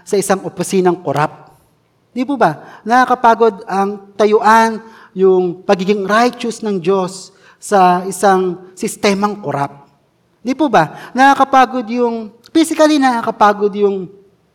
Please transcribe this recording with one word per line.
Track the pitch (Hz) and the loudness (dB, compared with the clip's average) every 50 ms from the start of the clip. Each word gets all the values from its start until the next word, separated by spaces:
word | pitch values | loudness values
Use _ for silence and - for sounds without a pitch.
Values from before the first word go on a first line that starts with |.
| _ | _
sa | - 208 | -4 -4
isang | 196 185 - 190 190 190 | -4 0 0 -2 -2 -4
opisinang | 165 - - 170 - 202 190 180 180 175 180 | -8 -8 -8 -6 -2 -2 0 2 2 0 -2
korap. | - 143 135 139 151 156 - - - - _ _ _ _ _ _ _ _ _ _ _ _ _ | -4 -6 -2 -2 -2 -4 -6 -12 -20 -20 _ _ _ _ _ _ _ _ _ _ _ _ _
Di | 240 | -8
po | 254 226 285 | -6 -6 0
ba? | 226 226 165 147 - - - - - _ | 0 0 0 0 -4 -10 -20 -20 -14 _
Nakakapagod | 208 240 254 254 247 247 247 - 226 226 208 226 226 202 185 - | 0 2 2 2 2 0 2 2 2 4 4 2 0 0 -2 -8
ang | - 180 196 196 202 208 196 - - _ | -6 -4 -4 -4 -4 -6 -10 -14 -18 _
tayuan, | - 214 214 208 220 - 208 220 226 226 226 220 202 - - - - - _ _ | -2 0 2 2 2 4 4 4 4 2 0 -2 -6 -12 -18 -20 -20 -20 _ _
yung | 190 190 190 185 185 185 180 165 180 - | 0 2 4 4 2 0 -2 -6 -6 -2
pagiging | - 202 180 185 190 208 208 190 | -2 -2 0 0 -2 -2 -2 -2
righteous | 190 208 226 240 247 240 - - 233 - - | 0 0 2 2 0 -2 -4 -8 -10 -8 -8
ng | 226 214 202 | -6 -6 -6
Diyos | 185 151 180 196 196 185 180 185 - - - _ _ _ _ _ | -4 -2 -2 -2 0 -2 -4 -8 -14 -18 -20 _ _ _ _ _
sa | _ - - 208 196 185 180 180 180 180 | _ -6 0 2 4 4 4 4 2 -2
isang | 196 185 - 214 196 190 185 185 185 170 165 - - - | -6 -6 0 0 2 2 2 0 -2 -4 -8 -12 -20 -12
sistemang | - 226 214 - - - 208 196 196 202 208 202 202 | -10 -8 -8 -6 -2 -2 -2 0 0 -2 -4 -4 -6
korap. | 202 143 139 139 143 - - - - _ _ _ _ _ _ _ _ _ _ _ - | -8 -8 -6 -6 -6 -8 -8 -16 -20 _ _ _ _ _ _ _ _ _ _ _ -8
Di | 233 262 | -8 -2
po | 262 320 277 | -2 -2 2
ba? | 214 190 - - - - - - - | 2 2 2 0 -4 -12 -20 -8 0
Nakakapagod | 240 269 277 277 269 269 262 269 262 254 240 240 254 226 208 | 2 4 4 4 4 2 2 4 2 2 2 0 -6 -6 -6
yung, | 240 247 240 233 233 226 220 208 - _ _ _ - | -4 -2 -2 -2 -2 -6 -10 -14 -18 _ _ _ 0
physically | 320 311 311 320 - 311 302 302 285 | 0 0 0 2 2 2 2 2 2
nakakapagod | 269 262 240 233 208 226 220 - 214 208 208 196 208 208 190 | 2 0 0 -2 -4 -6 0 2 2 2 2 2 -2 -4 0
yung, | 208 202 196 196 196 185 185 - - _ _ _ _ _ _ _ | 0 0 0 0 -2 -8 -10 -14 -20 _ _ _ _ _ _ _